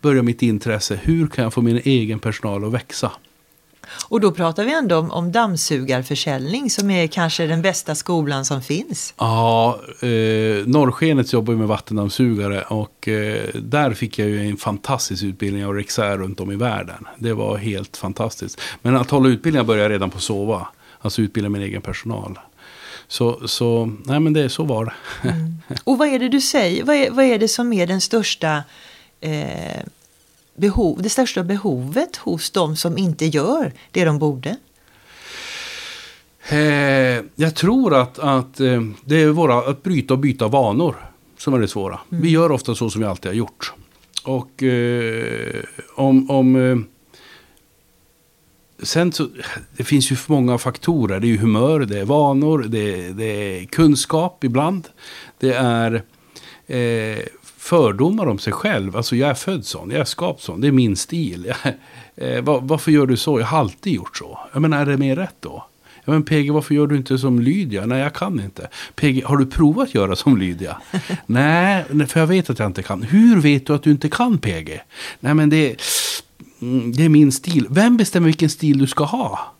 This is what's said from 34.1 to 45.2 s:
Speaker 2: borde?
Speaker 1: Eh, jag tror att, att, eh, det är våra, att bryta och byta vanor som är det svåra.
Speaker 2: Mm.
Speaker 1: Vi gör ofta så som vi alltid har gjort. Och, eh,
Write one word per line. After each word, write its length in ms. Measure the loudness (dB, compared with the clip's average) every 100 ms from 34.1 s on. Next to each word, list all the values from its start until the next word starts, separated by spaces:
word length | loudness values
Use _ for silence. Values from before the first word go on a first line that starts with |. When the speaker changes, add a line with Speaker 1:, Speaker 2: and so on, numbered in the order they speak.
| 2
Speaker 2:
borde? 380 | 0 -2 -6 -10 _ _ _ _ _ -20 -20 -16 -14 -14 -14 -14 -16 -16 -20 -20 _ _ -4
Speaker 1:
Eh, 100 | 0 2 2 2 4 4 2 -4
jag 200 | -2 -2
tror 400 | 2 2 4 4
att, 240 | 4 2 -2
att, 420 | 0 0 0 -2
eh, 200 | 0 2 -2 -8
det 120 | 0 4
är 60 | 4
våra, 300 | 4 4 4 2
att 120 | -4
bryta 320 | 0 -2 2
och 60 | 0
byta 280 | 2 0 0
vanor 480 | 2 2 2 0 -2 -14 _ _ _
som 160 | -2
är 40 | 0
det 80 | 0
svåra. 320 | -2 -6 -8 -8
Speaker 2:
Mm. 120 | -2
Speaker 1:
Vi 80 | 2
gör 220 | 4 4
ofta 220 | 2 -2
så 160 | -4 -2
som 100 | -2
vi 60 | -2
alltid 240 | -4 -4
har 60 | -4
gjort. 360 | -4 _ -14 -14 -20 _ _ -12
Och, 380 | -6 -6 -6 -2
eh, 1000 | 0 2 0 -2 -2 -4